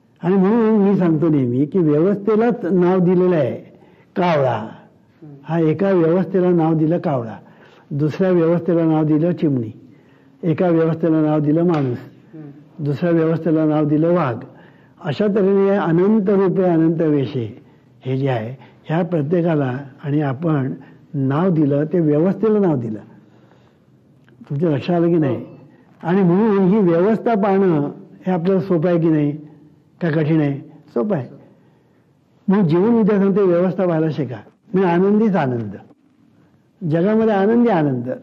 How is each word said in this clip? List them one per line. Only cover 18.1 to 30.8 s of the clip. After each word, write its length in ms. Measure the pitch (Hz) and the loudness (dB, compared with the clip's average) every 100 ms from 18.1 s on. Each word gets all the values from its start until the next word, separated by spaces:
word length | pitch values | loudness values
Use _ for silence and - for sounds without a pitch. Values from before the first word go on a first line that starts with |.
| 131 | -4
जे 120 | 139 | -2
आहे, 260 | 120 110 135 - - | -4 -6 -12 -18 -20
ह्या 200 | - 160 | -6 -4
प्रत्येकाला 760 | 175 170 143 180 170 156 135 127 139 - | -2 -2 -2 0 0 0 -2 -6 -12 -14
आणि 180 | 147 147 | -6 -2
आपण 520 | 147 127 170 151 131 - - - _ | -2 -4 -2 -2 -2 -8 -14 -20 _
नाव 360 | 143 135 143 190 | -4 -2 0 0
दिलं, 360 | 160 143 143 156 | 2 2 0 0
ते 140 | 180 | 0
व्यवस्थेला 600 | 156 147 185 196 220 214 | 0 2 0 0 0 2
नाव 160 | 196 143 | 2 0
दिलं. 240 | 120 107 - - - - - _ _ _ _ _ _ _ _ - - | -4 -10 -14 -20 -20 -20 -20 _ _ _ _ _ _ _ _ -20 -10
तुमच्या 200 | 143 170 | -4 0
लक्षात 260 | 139 - 175 | -2 0 0
आलं 120 | 170 | 2
की 100 | 170 | 2
नाही? 280 | 143 113 - - - - _ _ | 0 -2 -8 -18 -20 -20 _ _
आणि 180 | - 190 | -2 2
म्हणून 420 | 180 180 226 196 | 2 4 2 2
ही 140 | 185 220 | 2 2
व्यवस्था 560 | 180 165 190 220 226 | 2 2 2 0 0
पाहणं 580 | 226 202 190 190 156 143 - - - 185 | 0 0 2 2 2 -2 -8 -18 -10 -4
हे 40 | |
आपल्याला 300 | 185 175 190 | -2 0 0
सोपं 280 | 190 175 180 | 0 0 0
आहे 100 | 175 | 0
की 100 | 165 | 2
नाही? 280 | 156 147 151 - - - _ _ _ | 0 0 -4 -12 -20 -20 _ _ _
का 100 | 170 | -4
कठीण 300 | 156 147 160 | -2 0 0
आहे? 180 | 143 139 - - | 0 -4 -10 -20